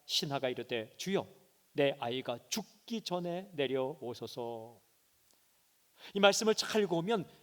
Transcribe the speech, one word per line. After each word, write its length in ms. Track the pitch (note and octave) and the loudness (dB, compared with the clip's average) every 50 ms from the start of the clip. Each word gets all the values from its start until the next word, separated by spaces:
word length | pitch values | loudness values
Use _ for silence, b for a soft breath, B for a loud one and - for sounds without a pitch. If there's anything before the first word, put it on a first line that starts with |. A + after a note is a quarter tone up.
| _ | _
신하가 420 | - - - F#3 D3+ C#3 C3+ C3 B2+ | -4 -2 -2 0 0 0 0 0 0
이르되, 460 | B2+ - A2+ - B2 A#2 A2 - - | -2 -2 -4 -2 -2 -2 -2 -4 -8
"주여, 300 | - - F3+ G3 F3 G#2 - - - - _ _ _ _ _ - | -8 -4 -2 -2 -2 -2 -4 -10 -20 -20 _ _ _ _ _ 0
내 220 | C#3+ C#3 C#3 C#3 - | 2 2 2 2 0
아이가 380 | A#2+ A#2+ A#2+ C3 B2+ - A#2+ A#2+ - - | -4 -4 -4 -4 -4 -4 -6 -8 -8 -6
죽기 540 | - G#3+ G3 - - _ _ - A#3 A3 - | -6 -6 -6 -6 -12 _ _ -8 -8 -6 -6
전에 480 | - F3 F3+ F3 F3 E3+ F3+ F#3+ G3 F#3 | -4 -4 -4 -2 -4 -4 -6 -8 -6 -4
내려오소서." 1300 | C#3+ C#3 B2 C3 C3 C3 C3 D#3 - A#2 A#2+ A#2+ - A#2 A2 - C3 A#2+ A#2 A#2 A2+ A2 A#2 A#2 G2+ _ _ _ _ _ _ _ _ _ _ _ _ _ _ _ _ _ _ _ _ _ _ _ B B B B | -2 0 0 2 0 0 -2 -4 -6 -8 -10 -8 -8 -10 -10 -8 -8 -8 -6 -8 -10 -12 -16 -20 -20 _ _ _ _ _ _ _ _ _ _ _ _ _ _ _ _ _ _ _ _ _ _ _ B B B B
이 60 | G3+ | 8
말씀을 340 | G3+ G3 G3+ - A3 A3 G#3+ | 8 8 8 8 4 2 2
잘 280 | - - - - A3 G#3 | 2 0 0 2 2 2
읽어보면 440 | E3+ F3 E3 E3+ G3 A#3 G3+ D3+ - B B | 2 2 0 0 0 0 -2 -2 -4 B B